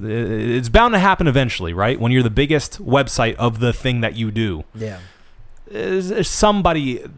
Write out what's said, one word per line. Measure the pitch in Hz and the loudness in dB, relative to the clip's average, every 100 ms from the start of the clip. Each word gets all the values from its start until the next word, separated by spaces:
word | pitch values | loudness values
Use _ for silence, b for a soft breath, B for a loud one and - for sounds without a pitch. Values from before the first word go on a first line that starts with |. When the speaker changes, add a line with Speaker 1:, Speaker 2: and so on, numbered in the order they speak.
Speaker 1:
it's | 107 113 104 107 110 120 120 | -6 -4 -4 -4 -2 -2 4
bound | 208 240 | 4 6
to | 208 | 4
happen | 196 185 165 | 2 2 2
eventually, | 131 127 - 85 | 2 0 -2 -4
right? | 87 107 135 | 0 0 0
When | 117 | 2
you're | 127 | 2
the | 117 | 2
biggest | 107 143 151 - - | 2 2 2 -2 -8
website | 139 135 135 - 113 - | 0 2 2 0 -2 0
of | 120 110 | -2 0
the | 120 | -2
thing | - 131 120 | 0 -2 -2
that | 113 113 | -2 -4
you | 110 | -4
do. | 107 107 80 - | -2 -2 -4 -10
Speaker 2:
Yeah. | 110 110 92 92 b b b - - - | -12 -10 -12 -18 b b b -20 -20 -14
Speaker 1:
There's, | 202 - 190 185 | -8 -2 -2 -2
there's | 220 - | -2 -2
somebody | - 208 202 175 160 135 123 - | 2 2 4 2 0 -2 -6 -10